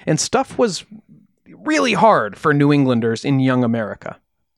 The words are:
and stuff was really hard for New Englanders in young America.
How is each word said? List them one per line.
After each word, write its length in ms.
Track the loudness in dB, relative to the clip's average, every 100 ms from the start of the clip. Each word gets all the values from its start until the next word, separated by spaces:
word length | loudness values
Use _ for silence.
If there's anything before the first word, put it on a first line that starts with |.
| -4
and 140 | -2
stuff 360 | 0 -2 -4 -2
was 280 | -2 -2 -12 -20 _ -20 _ _ _
really 460 | -14 -4 0 0
hard 440 | 2 4 2 0 -4
for 160 | -2
New 180 | 2 4
Englanders 520 | 4 2 0 0 -4
in 160 | -2 0
young 240 | 2 2
America. 560 | 0 -2 -4 -8 -14 -16 _ _ _